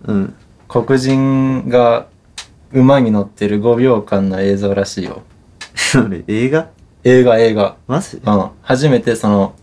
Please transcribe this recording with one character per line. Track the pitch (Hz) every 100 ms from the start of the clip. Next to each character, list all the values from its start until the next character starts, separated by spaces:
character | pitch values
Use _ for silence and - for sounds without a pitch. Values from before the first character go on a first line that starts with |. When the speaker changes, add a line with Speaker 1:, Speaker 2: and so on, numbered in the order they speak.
Speaker 1:
う | -
ん。 | 101 98 - _ _ -
Speaker 2:
黒 | 120 120 135
人 | 131 135 135 135 131 131 127
が | 123 117 117 - _ _ - - _ _
馬 | 131 131 139
に | 113
乗 | 104
っ | 101
て | - 104
る | 104
五 | 117 117
秒 | 131 110
間 | - 98 98
の | 95
映 | 98 98
像 | 101
ら | 98
し | 98 98
い |
よ。 | 90 - - _ _ - -
Speaker 1:
そ | - - 135 101
れ、 | 90 -
映 | 107 131
画？ | 156 165 _ _ _
Speaker 2:
映 | 123 127
画、 | 123 110
映 | 113
画。 | 107 98 - -
Speaker 1:
マ | 147
ジ？ | - -
Speaker 2:
う | 101
ん。 | 104 - -
初 | - 131 151
め | 120
て | 120 110
そ | 107
の、 | 101 98 -